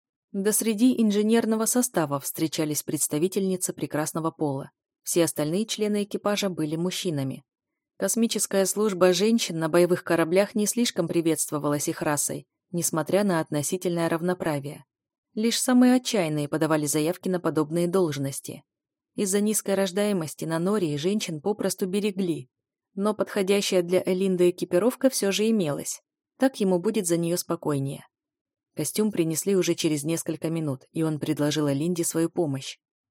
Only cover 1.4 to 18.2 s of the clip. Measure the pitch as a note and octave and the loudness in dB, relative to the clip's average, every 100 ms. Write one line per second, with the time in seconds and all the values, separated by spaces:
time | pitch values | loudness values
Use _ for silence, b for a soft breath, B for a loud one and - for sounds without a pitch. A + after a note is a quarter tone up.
1.4 | A3 A3 A3 B3 B3 F3+ D3 C#3+ - - | 2 0 0 0 0 0 -2 -2 -6 -4
2.4 | D#3 - D#3 D3 - D3+ - D3 F3+ G3+ | -2 -2 -2 -4 -4 -4 -2 0 0 0
3.4 | F#3+ F3+ - - D3+ D3 D3+ E3+ D#3+ - | 0 0 -4 -6 -4 -4 -4 -4 -4 -2
4.4 | D3+ C3+ D3 _ _ _ - F3 D#3+ - | -4 -4 -8 _ _ _ -2 2 2 0
5.4 | D3+ F3+ A3 - G#3+ G#3 G3+ G3 G3+ G3+ | -2 -2 -2 -2 -2 -2 -2 -4 -2 -2
6.4 | G3+ E3 D#3 D#3+ F3+ - F3+ D3 C3+ C#3+ | -2 -2 -4 -2 -4 -4 -4 -2 -4 -8
7.4 | - _ _ _ _ - F#3+ A3+ A3+ G#3 | -14 _ _ _ _ -6 -2 0 0 0
8.4 | - G3 F#3 G3+ G#3+ F3+ F#3 F3 G#3+ A3+ | 0 0 0 0 -2 4 4 4 2 2
9.4 | - E3 D#3+ F3 F3 F3+ - E3 D#3+ F3+ | 0 -2 2 4 4 2 2 2 4 4
10.4 | G3+ G#3+ G#3 - A#3+ - D#3+ E3+ E3 D3+ | 2 0 0 0 0 0 0 0 2 0
11.4 | - D3+ D3 D3 E3+ D#3+ D#3+ D3 - D3 | -2 -2 0 0 -2 -4 -2 -2 -2 -6
12.4 | - _ _ F3 D#3 D#3+ D3+ F3+ G#3 E3+ | -12 _ _ -4 -2 -2 2 2 2 0
13.4 | D#3 D3 C#3 F#3 F3+ E3+ E3 E3 F3 F3+ | 0 -4 -2 -4 -2 0 0 0 -2 -2
14.4 | E3 D3 C#3+ D#3+ - _ _ _ _ G#3+ | -2 -4 -6 -12 -18 _ _ _ _ -4
15.4 | A3+ A3+ - B3 B3 B3+ B3 G#3+ D#3+ D3+ | -2 0 2 6 6 6 2 0 0 -2
16.4 | C#3+ D#3 D#3 D#3 D3 D3+ D3+ - F#3+ F3+ | -2 0 2 2 2 0 0 -2 -2 -2
17.4 | E3 D3+ D3+ E3 F3 F#3 E3+ C#3 | 0 0 0 0 2 2 0 -2